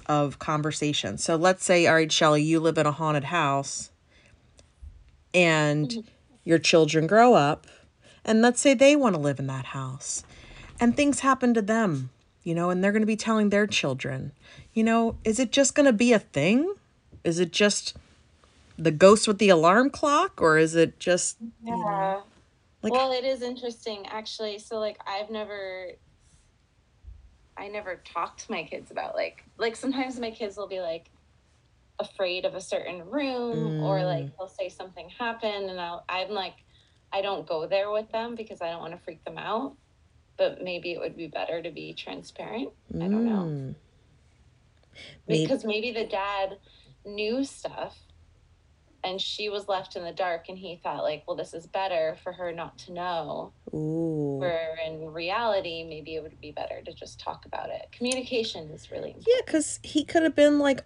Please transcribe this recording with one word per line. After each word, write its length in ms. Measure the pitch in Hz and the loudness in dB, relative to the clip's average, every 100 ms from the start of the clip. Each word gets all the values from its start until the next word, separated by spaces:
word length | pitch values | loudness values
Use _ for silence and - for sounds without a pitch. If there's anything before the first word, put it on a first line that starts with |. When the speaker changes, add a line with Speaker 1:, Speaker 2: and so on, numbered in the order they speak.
| - | -2
Speaker 1:
of 320 | 151 143 127 | 0 0 -2
conversation. 760 | - 151 151 147 151 143 98 104 | -4 -2 -2 -2 -2 -2 -4 -4
So 160 | - 165 | 0 2
let's 280 | 180 185 | 4 2
say, 220 | - 180 165 | 4 4 6
all 60 | |
right, 180 | 160 160 | 6 4
Shelley, 300 | - 160 151 | 4 4 4
you 180 | 151 160 | 4 2
live 180 | 165 160 | 2 2
in 60 | 151 | 2
a 40 | |
haunted 340 | 143 160 151 139 | 0 0 0 0
house 680 | - 147 139 139 - - _ _ _ _ _ _ _ _ _ - - _ _ _ | 0 0 0 -2 -8 -12 _ _ _ _ _ _ _ _ _ -20 -20 _ _ _
and 560 | 180 175 156 151 147 147 | 4 6 6 4 2 0
Speaker 2:
Mm-hmm. 120 | 233 - _ _ _ | -4 -10 _ _ _
Speaker 1:
your 140 | - 160 | 2 2
children 460 | - 175 156 160 160 | 6 6 6 4 4
grow 260 | 208 240 208 | 8 10 8
up, 320 | 143 156 - - _ _ _ - - | 6 2 -6 -20 _ _ _ -8 2
and 160 | 220 | 4
let's 180 | 233 240 | 6 6
say 140 | 294 | 4
they 220 | 269 277 294 | 8 8 8
wanna 240 | 254 175 | 4 2
live 200 | 143 135 | 0 -2
in 80 | 135 | -4
that 180 | 131 131 | -6 -8
house 580 | 139 131 131 - - - - - - - - | -8 -8 -8 -10 -10 -12 -20 -20 -20 -14 0
and 160 | 240 233 | 2 4
things 240 | 285 262 | 4 2
happen 340 | 269 254 247 | 2 4 4
to 80 | 226 | 2
them, 480 | 202 226 214 139 127 - _ _ | 2 2 2 0 -4 -12 _ _
you 120 | - 165 | -4 0
know, 140 | 175 | 0
and 120 | 180 | 2
they're 80 | 196 | 2
gonna 140 | 214 214 | 2 2
be 100 | 214 | 0
telling 340 | 220 220 208 | 0 2 4
their 180 | 202 208 | 4 2
children, 640 | 208 151 131 135 131 143 - - - - | 0 -2 -2 -4 -6 -8 -12 -20 -20 -8
you 100 | 226 | 0
know, 340 | 220 226 226 - | 2 4 2 -2
is 160 | - 214 | -2 0
it 120 | 247 | 2
just 240 | - 269 - | 4 4 6
gonna 180 | 277 | 6
be 200 | 208 240 | 6 6
a 60 | 220 | 4
thing? 540 | - - 156 233 349 403 _ _ _ - | 2 0 2 4 2 -4 _ _ _ -8
Is 160 | 170 165 | -2 0
it 120 | 175 | 0
just 440 | - 208 - - - - _ _ _ _ _ _ - | 2 2 2 -6 -12 -18 _ _ _ _ _ _ -2
the 140 | 160 | 0
ghost 360 | 151 185 214 - | 8 10 10 4
with 100 | 196 | 2
the 100 | 208 | 6
alarm 400 | 170 165 202 269 | 6 6 6 4
clock, 520 | - 294 294 381 - | 2 2 2 2 2
or 160 | 165 156 | 4 4
is 160 | 160 165 | 4 4
it 240 | 165 - | 2 0
just, 380 | - 180 - - 226 - | -2 0 -2 -8 -14 -14
you 80 | 226 | -8
know, 60 | 233 214 | -6 -4
Speaker 2:
Yeah. 360 | 196 190 196 - _ _ _ _ _ | -2 -2 -4 -8 _ _ _ _ _
Speaker 1:
like 120 | 214 | -2
Speaker 2:
Well, 180 | 247 262 | 2 2
it 140 | 254 262 | 0 -2
is 160 | 262 | -4
interesting, 640 | 247 254 247 226 233 208 196 | -6 -8 -10 -10 -10 -10 -10
actually. 500 | 214 220 - 214 208 | -12 -10 -8 -8 -10
So, 220 | - 220 | -10 -6
like, 180 | 214 208 - | -6 -8 -8
I've 240 | 202 214 | -8 -6
never, 640 | 220 208 202 190 185 180 - _ _ _ _ _ _ _ _ _ _ - - - _ _ - | -8 -8 -10 -10 -10 -14 -16 _ _ _ _ _ _ _ _ _ _ -20 -20 -20 _ _ -16
I 100 | 202 | -12
never 300 | 208 196 170 - | -10 -10 -12 -10
talked 400 | 170 175 - - | -6 -6 -8 -10
to 60 | |
my 120 | 190 | -8
kids 260 | 156 - - | -8 -12 -12
about, 260 | - - - | -8 -6 -4
like, 280 | - - - - | -6 -6 -18 -6
like, 180 | 226 226 | -4 -4
sometimes 420 | 269 262 262 247 | -4 -4 -4 -6
my 120 | 226 | -8
kids 240 | 220 214 202 | -8 -8 -8
will 120 | 196 | -8
be, 100 | 190 | -6
like, 300 | 175 165 - _ _ _ _ _ _ _ _ - | -6 -8 -10 _ _ _ _ _ _ _ _ -10
afraid 460 | 208 - 185 180 190 | -10 -4 -4 -2 -4
of 100 | 185 | -6
a 60 | |
certain 480 | - 196 - 180 170 | -8 -8 -6 -12 -8
room, 760 | 262 277 247 240 226 220 156 | -4 -4 -4 -4 -4 -4 -4
or, 180 | 151 190 180 | -2 -2 -2
like, 200 | 143 139 | -4 -6
Speaker 1:
Mm. 40 | - | -12
Speaker 2:
they'll 100 | 185 | -14
say 220 | - 185 | -10 -10
something 400 | - 185 180 170 | -10 -16 -16 -18
happened, 600 | - 240 226 220 202 190 | -8 -8 -4 -4 -4 -6
and 100 | 185 | -8
I'll, 240 | 170 170 - | -8 -10 -8
I'm 220 | 185 190 | -6 -6
like, 220 | 208 185 - _ _ _ _ _ | -6 -8 -12 _ _ _ _ _
I 100 | 196 | -4
don't 240 | 196 190 - | -4 -4 -4
go 220 | 160 - | -6 -2
there 240 | 196 202 | -2 0
with 180 | 208 214 | -2 -4
them 220 | 226 233 233 | -6 -6 -10
because 260 | 220 185 | -12 -10
I 80 | 170 | -8
don't 100 | 170 | -8
wanna 200 | 165 175 | -12 -14
freak 260 | - 165 - | -16 -16 -14
them 120 | 160 | -12
out. 380 | 160 214 277 - _ _ _ _ _ - | -6 -6 -6 -12 _ _ _ _ _ -2
But 260 | 185 - | -2 -2
maybe 300 | 185 175 175 | -8 -8 -8
it 60 | 170 | -8
would 160 | - 160 | -8 -10
be 100 | 160 | -10
better 340 | 147 185 165 | -8 -6 -6
to 80 | 165 | -8
be 240 | 156 156 | -12 -14
transparent. 760 | 160 - - - - - 220 285 - - 165 | -14 -14 -14 -16 -14 -10 -8 -8 -12 -12 -6
I 40 | |
don't 260 | 175 214 233 | -2 0 0
know. 180 | 208 | -2
Speaker 1:
Mm. 320 | 165 147 135 151 _ _ _ _ _ _ _ _ _ _ _ - - - - | -4 -6 -8 -14 _ _ _ _ _ _ _ _ _ _ _ -20 -20 -14 -2
May- 160 | 160 | 0
Speaker 2:
Because 220 | 160 262 220 | 2 -2 -2
maybe 260 | 214 240 | -4 -4
the 140 | 226 214 | -4 -4
dad 520 | 202 196 202 196 202 _ _ _ - - | -4 -4 -4 -4 -8 _ _ _ -20 -14
knew 380 | 208 214 247 | -6 -4 -2
stuff 540 | 269 - - - 180 - _ _ _ _ _ _ _ _ _ _ | -4 -8 -14 -10 -12 -12 _ _ _ _ _ _ _ _ _ _
and 180 | 185 185 | -8 -6
she 260 | - - 214 | -6 -6 -6
was 200 | 202 196 | -6 -4
left 260 | 190 190 190 | -4 -4 -10
in 80 | |
the 80 | 170 | -10
dark, 380 | 165 185 165 - | -4 -4 -4 -8
and 80 | 185 | -14
he 180 | 185 175 | -14 -10
thought, 200 | 180 147 | -8 -4
like, 200 | 147 151 - | -4 -6 -8
"Well, 120 | 160 | -8
this 160 | - | -10
is 120 | 165 175 | -12 -8
better 500 | 196 190 175 160 - | -6 -4 -2 -2 -4
for 120 | - | -10
her 180 | 175 180 | -8 -8
not 260 | 165 160 - | -8 -12 -14
to 120 | - | -14
know." 600 | 175 180 170 156 151 - _ - | -8 -6 -6 -6 -8 -10 _ -10
Speaker 1:
Ooh. 640 | 156 156 160 165 156 143 139 | -6 -4 -2 -2 -2 -2 -2
Speaker 2:
Where 380 | 135 165 160 160 160 | -2 -2 -4 -6 -8
in 260 | 160 160 | -8 -12
reality, 720 | 160 170 208 233 196 175 165 165 | -8 -4 -2 0 0 -2 -8 -10
maybe 300 | 156 151 160 | -12 -10 -10
it 60 | |
would 160 | 156 - | -12 -16
be 100 | 151 | -14
better 300 | 151 - - | -10 -10 -10
to 100 | - | -14
just 240 | - - - | -16 -18 -14
talk 260 | - - - | -12 -12 -12
about 240 | - - | -10 -10
it. 180 | - - | -10 -14
Communication 760 | - 247 262 247 254 220 180 156 | -8 -6 -4 -4 -6 -6 -8 -14
is 200 | 156 - | -16 -14
really 200 | - - | -12 -12
Speaker 1:
Yeah, 40 | - - 494 | -4 2 2
Speaker 2:
important. 80 | - | 2
Speaker 1:
'cause 320 | 320 302 - | -2 -2 -8
he 200 | - 302 | -6 -4
could 200 | - 339 | 0 2
have 120 | 320 294 | 2 6
been 240 | 294 294 | 6 6
like 240 | 285 262 | 2 0